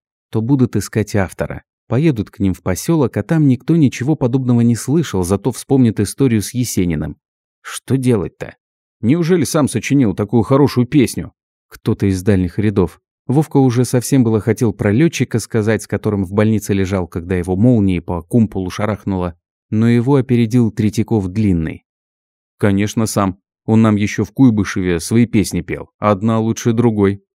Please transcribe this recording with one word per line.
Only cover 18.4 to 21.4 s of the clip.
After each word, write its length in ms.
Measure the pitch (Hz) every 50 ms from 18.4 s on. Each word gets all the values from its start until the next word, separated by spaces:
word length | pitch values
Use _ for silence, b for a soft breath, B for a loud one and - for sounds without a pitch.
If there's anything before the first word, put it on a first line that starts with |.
| 107 101 - 98 92 90
шарахнуло, 640 | - - 104 107 101 - - 101 95 92 90 87 87 _ _ _ _ _ _ -
но 180 | 110 107 113 117
его 260 | 120 120 113 135 143
опередил 560 | 135 - - 123 117 117 107 123 123 117 104
Третьяков 580 | - - 110 104 - 113 104 - 117 107 95 90
Длинный. 560 | 95 110